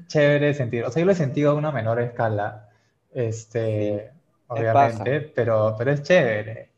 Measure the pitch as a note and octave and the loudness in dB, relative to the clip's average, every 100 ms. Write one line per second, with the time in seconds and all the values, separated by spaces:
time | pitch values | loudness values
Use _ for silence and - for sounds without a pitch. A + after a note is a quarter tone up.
0 | - D3+ C#3+ D3 D3 C#3+ A#2+ A#2+ A#2+ D#3+ | -4 2 4 4 2 0 -2 -4 -4 0
1 | F3 F3+ C3+ C#3 D3 D3 D3+ C3 A2 A#2 | 2 2 0 0 2 2 -2 -2 -2 -2
2 | A#2+ - A2+ G#2 G#2 A2 - _ _ _ | -2 -2 -2 -2 -4 -8 -18 _ _ _
3 | _ C3+ A2+ A2 - A#2 A2 G#2+ G#2 G#2 | _ -6 -6 -6 -6 -4 -2 -2 -2 -4
4 | G#2+ - _ _ _ A#2 A2+ A2+ B2+ A2 | -8 -20 _ _ _ -4 2 4 4 2
5 | A2 D3 D3 - A2+ A2 G#2+ A2 A#2+ C#3+ | -2 -2 -4 -2 0 2 0 0 -2 -2
6 | C#3+ F3+ B2+ G#2+ G#2+ A2+ - | 2 4 4 -2 -6 -12 -16